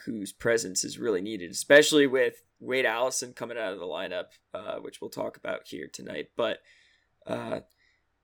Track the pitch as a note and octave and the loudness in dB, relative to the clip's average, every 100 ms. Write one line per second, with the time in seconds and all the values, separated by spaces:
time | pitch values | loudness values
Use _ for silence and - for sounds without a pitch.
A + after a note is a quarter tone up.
0 | - A2 G2 - A#2 A2+ - F#2 - - | -4 -8 -8 -4 0 0 0 -4 -6 -4
1 | A#2+ F#2 G2+ G#2+ F2 G2 - C#3+ D3+ D3+ | -2 0 -2 -8 -8 -4 8 8 10 8
2 | C#3 C3 A#2+ - _ _ A2+ C3 A#2+ A2+ | 6 6 2 0 _ _ -4 0 2 2
3 | C3 - B2 - A#2 A#2 G#2+ F#2+ F2 D#2+ | 0 0 -6 -8 -8 -6 -6 -6 -6 -6
4 | F2+ F2+ E2+ _ _ F2+ - - G2+ - | -4 -6 -8 _ _ -12 -8 -8 -10 -12
5 | A2 - G#2+ - - - - - - - | -12 -8 -8 -8 -8 -8 -8 -12 -12 -14
6 | - D#2 D2 - A2+ - _ _ _ _ | -12 -10 -8 -2 -2 -2 _ _ _ _
7 | _ _ - A#2 A#2 - - _ _ _ | _ _ -8 -8 -4 -6 -8 _ _ _
8 | _ _ | _ _